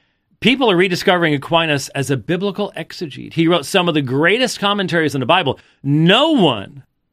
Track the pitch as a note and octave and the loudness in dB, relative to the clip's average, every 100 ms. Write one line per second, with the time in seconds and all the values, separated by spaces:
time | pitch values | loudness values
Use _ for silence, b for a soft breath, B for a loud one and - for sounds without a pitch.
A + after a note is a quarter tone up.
0 | _ _ _ - G#3 B3+ B3 F3 G3 F3+ | _ _ _ -4 0 2 2 2 2 0
1 | - F3+ E3+ C#3+ - E3 E3 C#3+ - C#3 | 0 2 2 0 0 0 0 -2 -4 -6
2 | C3+ C3+ G#2 F3 G3+ G3 G3+ - E3 - | -4 -4 -2 -4 -4 -6 -8 -8 -14 -12
3 | D#3 B2+ A2 - E3 E3+ C3+ G3 F3 D#3 | -12 -12 -10 0 2 2 0 0 0 0
4 | C3+ C3+ E3 A3 B3+ - G3+ G3+ F#3 E3+ | -2 0 2 2 0 -2 -4 -2 -2 0
5 | D#3 C#3+ B2 F3 D3+ G2+ b b C#3 D3 | -2 -2 2 2 2 -4 b b -2 2
6 | E3 G#3+ D#4 D4+ E3+ A2+ G2 C3+ - _ | 4 4 4 4 2 0 -8 -18 -20 _
7 | _ | _